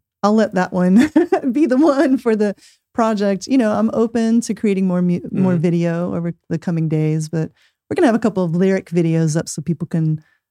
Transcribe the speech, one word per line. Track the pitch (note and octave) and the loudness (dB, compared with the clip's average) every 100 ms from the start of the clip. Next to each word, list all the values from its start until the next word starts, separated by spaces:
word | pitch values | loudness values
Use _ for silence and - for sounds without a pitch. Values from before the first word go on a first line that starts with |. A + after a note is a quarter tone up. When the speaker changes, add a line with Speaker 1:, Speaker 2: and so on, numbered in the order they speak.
| _ _ | _ _
Speaker 1:
"I'll | G3+ | 0
let | A3 G#3 | 2 2
that | F#3 F3+ | 0 -2
one | F#3 F3+ F#3+ | 0 4 4
<laughs> | D4+ D#4 F4 F#4 C#4 | 4 2 2 0 -2
be | A#3 D4+ | 0 0
the | B3+ | 2
one | D#4 C4+ D#4 B3+ | 2 2 2 0
for | A#3+ A3 | 0 0
the | G#3 F#3+ _ _ _ | 0 -4 _ _ _
project." | - A3+ G#3+ G3+ G3 - | -2 0 0 0 -2 0
You | C4+ | 0
know, | G#3+ | 2
I'm | G#3 A3 | 0 0
open | - A3+ A#3 A3+ A#3 | 0 -2 0 0 0
to | - | 0
creating | G3+ A3 F#3+ F#3+ | -2 -2 0 0
more | F3+ | 0
mu-, | F3+ F3 - | 0 -2 -4
more | G3+ F#3+ | -2 0
Speaker 2:
Mm-hmm. | F3 | 2
Speaker 1:
video | F3 E3+ E3+ E3 F3 | 0 0 -2 -2 -4
over | F3+ E3+ E3+ - | -4 -6 -10 -8
the | E3 | -6
coming | - E3 D#3+ | -4 -4 -2
days, | D#3 D#3 D#3 D#3 | 0 0 -2 -4
but | E3 D#3 - _ _ _ | -6 -6 -8 _ _ _
we're | |
gonna | - D#4 | 0 2
have | A3 | 2
a | |
couple | A3 F#3 | 0 -2
of | F3+ E3+ | -2 0
lyric | F#3+ F#3+ - | 2 0 -2
videos | F3 E3 E3 D#3+ D#3 | 0 0 2 0 0
up | - | -4
so | - | -8
people | C#3+ E3 - | -6 -6 -4
can, | E3+ D#3+ D#3 - _ _ | -2 -2 -4 -8 _ _